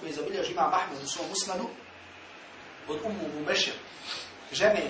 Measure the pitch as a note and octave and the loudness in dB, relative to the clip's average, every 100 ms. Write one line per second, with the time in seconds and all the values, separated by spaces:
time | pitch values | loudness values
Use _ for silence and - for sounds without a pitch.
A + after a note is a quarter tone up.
0 | E3 D3 C#3+ G3 E3 E3+ D#3 F#3 - C#3 | -4 -2 0 0 2 4 6 6 4 -2
1 | C#3 - D#3 F#3+ G3 F#3 - - - - | -4 -4 -2 0 0 0 -2 -6 -14 -16
2 | - - - - - - - - - D#3 | -16 -16 -16 -16 -16 -16 -16 -12 -6 -4
3 | A3 G3+ D#3+ D3 D3+ G3 - - - - | -2 -2 -2 -2 2 4 4 0 -8 -12
4 | - - - - - - G#3 G3+ C#3+ | -8 -8 -8 -12 -6 6 6 8 2